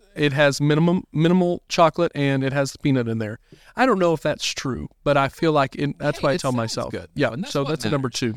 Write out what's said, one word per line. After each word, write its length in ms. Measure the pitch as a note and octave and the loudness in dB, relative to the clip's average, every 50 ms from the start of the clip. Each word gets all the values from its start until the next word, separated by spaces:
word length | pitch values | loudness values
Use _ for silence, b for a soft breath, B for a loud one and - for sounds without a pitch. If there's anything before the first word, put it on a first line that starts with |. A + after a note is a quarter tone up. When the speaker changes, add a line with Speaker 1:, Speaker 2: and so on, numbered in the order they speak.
| _ _ - | _ _ -4
Speaker 1:
it 160 | D#3+ D3 D3 C3+ | 0 0 0 2
has 280 | D3+ D3 C#3+ C3 - | 4 2 2 2 2
minimum, 440 | C#3+ D3 D3 D#3 E3+ E3+ F3 F#3 - - | 2 2 4 4 4 2 2 0 -2 -4
minimal 520 | - D3 D#3+ E3 F3+ F#3 F3 F3 F3 - _ - | -2 2 2 4 4 4 2 2 -2 -4 _ -4
chocolate 420 | - F3+ E3+ D#3 - - E3+ - - | 2 4 4 4 4 2 -2 -2 0
and 300 | C#3+ C#3+ C#3 C#3 C3+ C3+ | -2 0 0 0 0 -2
it 100 | C3 C3+ | -2 -2
has 240 | C#3+ C#3 C3 - - - | -2 -4 -4 -4 -4 0
peanut 240 | C#3+ C3 B2+ A#2 | 2 2 2 0
in 100 | A2+ A2+ | -2 -4
there. 220 | A2+ A2 G#2 A2 - b b b b b b b | -4 -4 -6 -8 -12 b b b b b b b
I 120 | - B3+ | 0 2
don't 100 | C4 G#3 | 2 4
know 160 | F#3+ F3 E3+ D#3+ | 4 2 2 2
if 80 | D3+ | 0
that's 240 | - D3+ - - - | -2 -4 -4 -2 -4
true, 440 | - - - - C3+ A#2 - - - _ _ - | -6 -6 -6 -6 -6 -6 -6 -8 -12 _ _ 0
but 140 | D3 C#3 | 2 2
I 100 | C#3 C#3 | 2 2
feel 260 | C3+ - - E3 D#3+ D3+ | 0 -2 0 0 2 2
like 220 | C#3+ C3+ C3+ - | 2 0 0 -2
it, 220 | - D3 C#3+ - | -4 -4 -4 -4
that's 220 | - C#3+ D3 C#3+ - | -4 -4 -4 -2 0
Speaker 2:
Hey, 40 | - | 0
Speaker 1:
why 60 | C#3+ | 0
I 40 | C3+ | 0
Speaker 2:
it 40 | F3 | 0
Speaker 1:
tell 100 | - C3+ | -2 -2
Speaker 2:
sounds 60 | B2+ | -2
Speaker 1:
myself. 340 | A#2+ A2+ A2+ - B2 A#2+ B2+ | -2 -2 -4 -4 -6 -8 -8
Speaker 2:
good, 160 | A2 F#2+ F2 - - | -8 -10 -12 -8 -4
Speaker 1:
Yeah, 160 | C#3+ C#3 A2+ A2 | -2 -2 -2 -2
Speaker 2:
and 100 | C#3+ G#3+ | -4 -8
that's 80 | C#4+ - | -4 -4
Speaker 1:
so 100 | C#3+ C#3 | -4 -2
Speaker 2:
what 60 | C#3 | -2
Speaker 1:
that's 140 | D#3 - - | -4 -4 -2
Speaker 2:
matters. 60 | - D3+ | -2 -2
Speaker 1:
number 160 | C#3 C3 A#2+ | -2 -2 -4
two. 260 | - - C3 A2+ A2 | -4 -4 -4 -4 -4